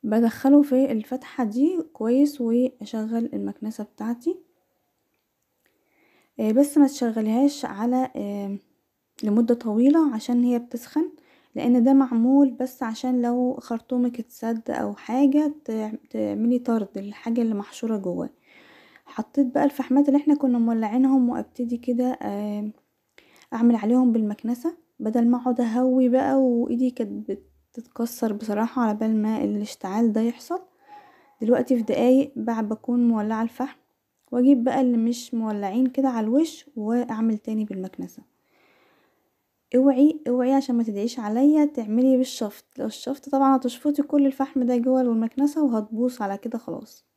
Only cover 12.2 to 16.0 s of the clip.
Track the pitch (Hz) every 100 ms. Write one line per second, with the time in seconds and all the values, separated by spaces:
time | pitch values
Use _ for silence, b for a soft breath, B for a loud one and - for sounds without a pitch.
12.2 | 233 277 285 240 254 - 233 226 254 254
13.2 | 240 247 247 - - 233 _ 247 247 240
14.2 | 226 - 226 226 - - 208 208 - 247
15.2 | 277 285 302 302 - 220 214 220